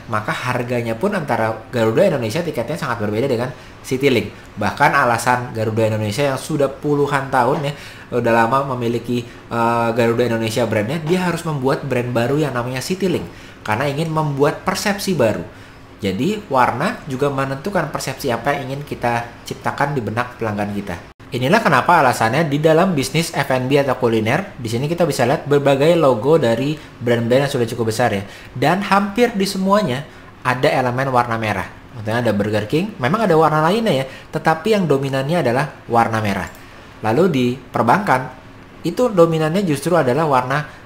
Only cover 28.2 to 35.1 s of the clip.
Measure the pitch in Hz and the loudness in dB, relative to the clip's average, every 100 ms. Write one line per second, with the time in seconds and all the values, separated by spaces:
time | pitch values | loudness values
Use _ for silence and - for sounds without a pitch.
28.2 | 101 - - 127 139 185 196 196 202 240 | -6 -14 -14 -2 0 0 2 0 2 2
29.2 | 233 202 190 190 190 202 175 127 147 - | 2 2 -2 0 2 2 2 -2 -8 -18
30.2 | - - 127 127 147 156 127 123 135 123 | -20 -6 -4 0 2 2 0 0 0 0
31.2 | 120 113 110 98 90 - - 120 107 117 | 0 -2 -2 -2 -6 -12 -18 -10 -4 0
32.2 | 120 101 104 107 107 151 208 - 127 214 | 0 0 0 -2 0 0 -2 -2 -2 2
33.2 | 208 160 156 151 156 220 220 135 135 - | 4 4 4 4 2 2 2 0 -2 -10
34.2 | - 156 160 160 220 208 165 135 139 | -10 -2 0 0 2 2 2 2 0